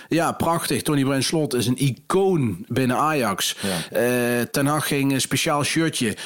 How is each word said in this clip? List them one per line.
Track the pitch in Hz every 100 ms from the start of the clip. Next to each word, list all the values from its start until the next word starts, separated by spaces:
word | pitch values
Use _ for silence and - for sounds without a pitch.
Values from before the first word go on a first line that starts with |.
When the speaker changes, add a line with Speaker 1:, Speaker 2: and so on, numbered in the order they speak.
| -
Speaker 1:
Ja, | 160 160
prachtig. | - 165 165 - 135
Tony | - 147
Bruin | 135 139
slot | 135 165 151
is | 123 113
een | 127
icoon | 139 117 - 190 190 175 120 87 -
binnen | 120 127 120
Ajax. | 147 156 113 92 - -
Speaker 2:
Ja. | 98 87 78 - 120 123 120 120
Speaker 1:
Eh, |
Ten | 117 147 139
Hag | 151 -
ging | 147 139
een | 135
speciaal | - 139 165 147
shirtje. | 135 160 165 - 113 -